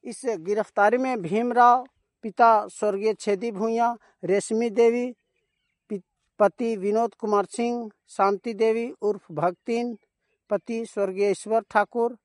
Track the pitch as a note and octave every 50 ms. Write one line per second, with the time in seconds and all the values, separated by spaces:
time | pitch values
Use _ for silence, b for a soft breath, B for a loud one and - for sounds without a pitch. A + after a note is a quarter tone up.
0 | _ B3 A3+ - - A#3 A3 E3+ D#3+ F#3 G#3 G#3+ G3+ - _ G#3 G3+ G#3+ A3+ B3
1 | C4 C4 B3+ A3+ F3 D#3 F#3+ A3 A#3+ B3 A#3+ B3 A#3+ A#3+ A#3+ B3+ B3 - _ _
2 | _ _ _ _ - A3 F#3 - A#3+ A3+ A3+ G#3 G#3+ F#3+ - - A3 G#3+ G3 G3
3 | G#3 A3 G#3 _ - G#3+ G3+ F#3 A3+ A#3 G#3 F#3 G#3+ A3+ A3+ A#3 A#3 A#3+ A#3+ b
4 | b b b b - E3+ F#3+ G3+ - - A3 A3+ A#3 A#3 G3 A3+ A#3 A#3 A#3 B3
5 | B3 B3+ A#3+ _ _ _ _ _ _ _ _ _ _ _ _ _ _ _ G#3+ F#3+
6 | _ _ _ _ _ _ _ - G#3+ G3 _ - A#3+ A3+ A3+ G3 F#3 G#3 G#3 A3
7 | A#3 A3+ _ _ - G#3 G#3 G3+ F#3+ - - - A#3 A#3+ A#3+ A#3+ A#3 G#3+ _ _
8 | _ _ - - G3 G3 G3+ F#3+ _ A#3 A3 G3 A3 A3+ A3 A3+ A#3 B3 - _
9 | - G#3 G3+ G3 _ _ E3 D3 D#3 F3+ F3+ _ _ - A#3 A#3 A#3+ A#3+ A3+ -
10 | _ _ _ _ _ _ _ _ _ _ G#3 G3 _ - A#3 A3+ A3+ G#3 - G#3
11 | G3+ F#3+ F#3 F#3+ G3+ G3+ F#3+ - - G#3 A3 A3+ G3+ _ - G#3+ G#3 _ - A#3+
12 | A#3 A#3+ B3 _